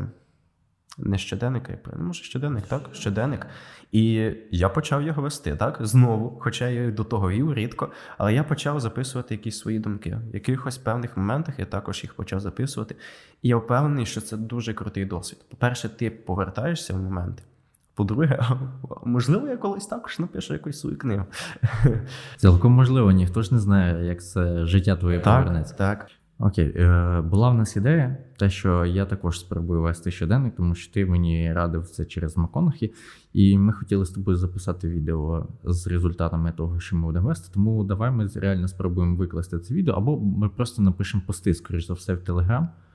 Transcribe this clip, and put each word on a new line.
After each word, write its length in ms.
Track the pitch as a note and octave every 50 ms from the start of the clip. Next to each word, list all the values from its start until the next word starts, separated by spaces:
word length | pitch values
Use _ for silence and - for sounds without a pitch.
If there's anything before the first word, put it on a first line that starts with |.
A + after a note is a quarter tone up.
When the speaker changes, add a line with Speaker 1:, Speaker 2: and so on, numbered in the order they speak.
| F#2+ - - _ _ _ _ _ _ _ _ _ _ _ _ _ _ _ - -
Speaker 1:
не 200 | - - G2 F#2+
щоденника, 540 | - - G2+ G2+ A#2+ B2 C3 A#2 - - -
я 60 | -
певен, 280 | - - - - D#3+
може, 160 | F3 F3 - -
щоденник, 440 | - - B2+ C#3 D3 C#3 A2 -
так? 240 | - - C#3+ C3+ - -
Щоденник. 540 | - - - G2 G#2+ A#2 C#3+ C3+ - - - - - - - - - - _ -
І 400 | A2 A2 A2+ A2+ A2 A2 A2 - - - -
я 180 | - F2 F2+ -
почав 340 | - D#3 D#3 - C#3+ C#3+ C#3+
його 200 | D#3+ D#3 D3 C#3
вести, 340 | D3 - - - - D2
так? 220 | D2 G#2 C3+ - -
Знову, 580 | A#2+ G#2+ A#2 B2+ B2 A#2+ A2+ G#2+ A2+ B2 - -
хоча 280 | - B2 - - B2 B2
я 220 | B2 A#2+ B2 A#2+
до 140 | G#2 G#2+ G#2+
того 260 | - A#2+ G#2 G2 F2+
вів 240 | G2 A2 C#3+ D#3+ C#3
рідко, 380 | A2+ G#2+ A2+ - - C#3 - - - - - - -
але 160 | A2+ G#2 G#2+
я 100 | C#3 D3+
почав 360 | D3 D3+ - - D3 D3 D3
записувати 540 | A#2 A2 - - C3+ C3 - B2+ A#2+ - A#2
якісь 240 | G#2 - A2+ G#2+ -
свої 200 | - G#2+ A2 A2
думки, 400 | G#2+ G#2 G#2 G2+ - - G2 A2+ A2+ A2+
в 40 | A2
якихось 440 | G2+ - - C3 C3+ - C3 B2+ -
певних 380 | - - A2+ B2 A#2 A#2+ -
моментах 420 | F#2+ F#2+ G2+ A#2+ D3 E3 D#3 C3 -
я 60 | F#2+
також 380 | - - G2 - - G2 - -
їх 100 | G#2+ -
почав 260 | - G2 - - F#2+
записувати. 560 | G2+ G2 - - A#2+ D3 - A#2 A2 - - - - - - - - - _ _ -
І 60 | B2
я 80 | A#2+
впевнений, 500 | A#2 A2+ - A#2+ B2+ D3 D3+ D3 C3+ A#2
що 140 | - - A2+
це 160 | G#2+ - A2
дуже 380 | G#2+ A2+ A2+ B2 A#2+ A2+ A#2 A2
крутий 300 | - - G#2 - G2 G2
досвід. 340 | G2 F2+ E2+ F2 - - - _ _
По-перше, 380 | - - B2 B2 B2 - - A2
ти 220 | - - B2 A2
повертаєшся 840 | A2 - - - F#2 G2+ F#2+ F#2+ - G#2+ B2 D#3+ E3+ D#3 - - G2
в 40 | F#2+
моменти. 440 | F#2+ F#2+ F#2+ F2+ F2 F2+ F#2 - - - _ _ _ _ _ _ _ _ _
По-друге, 460 | - G#2+ G2+ G#2+ B2+ E3 C#3+ C3 - A#2 A#2 B2+ B2+ - - -
<laughs> 300 | - - - - - -
можливо, 440 | A#2+ A#2+ B2 A#2 C3 D#3+ A3 C#4+ D4
я 80 | B3
колись 300 | A#3+ - G3+ G3 G3 -
також 320 | - - A#3+ - - - -
напишу 340 | E3+ F#3 - - - - D3
якусь 280 | D3+ - D3+ D3 -
свою 180 | - - - -
книгу. 260 | - B2+ G2+ - F#2+ - - - - - - - - - - A2+ A2
<laughs> 540 | B2 A2 G#2+ - - - - - - -
Speaker 2:
Цілком 360 | - - F#2+ F2+ F2+ F2 A#2+ B2
можливо, 400 | B2+ C3 B2 C3 C3 A#2 G2 F#2+
ніхто 300 | F#2 F2+ F2+ F2+ A2+ A2+
ж 120 | F#2+ B2+
не 60 | A#2
знає, 460 | G2+ G2 G2 G2 F2+ F2 E2+ E2+ F2
як 160 | F2 F2 F2 -
це 440 | - - F#2+ F2+ F2 F2 E2+ E2+
життя 300 | E2 F2+ G2 F#2 G#2 F#2+
твоє 240 | E2 F2 F2 F2 E2+
Speaker 1:
Так, 240 | F2 G2+ A2+ C3 -
Speaker 2:
повернеться. 300 | F2 F2 E2 D#2 - -
Speaker 1:
так. 320 | - G2 G2 G#2 G2+ - - - _ _ _ _ -
Speaker 2:
Окей, 340 | A2 G2+ - - D#2+ C#2+ -
е, 440 | - F2+ F2 F2 F2 F2 F2 F2 E2+
була 300 | D#2+ E2+ F2+ G2+ A#2 B2
в 40 | B2
нас 220 | A2+ A2 G#2 -
ідея, 400 | G#2+ G2+ C3 D#3+ E3 C3+ B2+ C3+ - - - - -
те, 120 | G2+ G2
що 360 | F#2+ - - G2 F2 F2 E2+
я 200 | F2 F2 F#2+ G2
також 340 | F#2+ G2 F#2+ - E2+ E2+ -
спробую 420 | - - - F2 E2+ E2+ E2+ E2 E2
вести 280 | E2 E2 - - F2+
щоденник, 460 | F2 - F2+ E2 G#2+ C3 C3+ A#2 -
тому 180 | - F2+ F2 E2+
що 180 | - - - -
ти 140 | G2+ G2
мені 460 | F2+ F2+ F2 F2 E2+ E2 E2 E2 E2 E2
радив 340 | F2 F2 E2+ E2 E2 E2
це 180 | - - - E2
через 320 | - - F2 E2 D#2 -
МакКонахі, 580 | - E2 - - C#3 F3 E3 C3+ - A2+ G#2 - - - - - - _ _ -
і 260 | G2+ G2 G2 G2 G2
ми 140 | G2 G#2 G#2+
хотіли 320 | - - - G2+ G2 F#2+
з 60 | F2+
тобою 260 | F#2+ G2 F#2+ G2 F2+
записати 520 | F2+ F#2 F2 F2+ F#2+ - F#2+ F2 F2+ - E2
відео 580 | E2+ E2+ D2+ D#2+ E2 D#2+ D2+ D#2+ E2 D#2+ - - - - -
з 220 | - F2+ F2 F2
результатами 680 | F2+ F2+ F2 F2 F2 E2 - E2+ E2 E2 E2 E2 E2 E2
того, 280 | - E2 E2 F2 F2
що 160 | - - G2
ми 60 | E2+ E2
будемо 220 | E2 D#2+ F2+ F#2 C#3
вести, 200 | D#3+ - - - -
тому 300 | G2+ G2+ A2 A2 A2 G2+
давай 260 | G2 G2+ G2 A2+ B2+
ми 180 | C3 A2+ G#2+ F#2+ -
реально 340 | - - G2 G2 F#2 F2 F#2+
спробуємо 480 | F#2 F#2 F2+ F2+ F2 F2+ F2 F2 F2
викласти 420 | F2 F#2+ F2 - E2+ F2 - F2+ E2+
це 160 | F2 F#2 B2+
відео, 200 | F#3 F#3+ D3+ -
або 260 | - G2+ C#3 D3+ -
ми 280 | G#2+ G2+ F#2+ F#2+ G#2 G2+
просто 340 | - - B2 A#2+ - - G2+
напишемо 400 | F#2+ F2 - G2 - - G2+ F#2
пости, 280 | - F#2 - - G2+ F2
скоріш 320 | - - - F#2 F2 E2
за 80 | - F2+
все, 200 | E2+ - - F#2
в 40 | F2
Telegram. 500 | F2+ - F2 F2+ F2 F#2 A#2 C3 E3 E3+ - - - _ _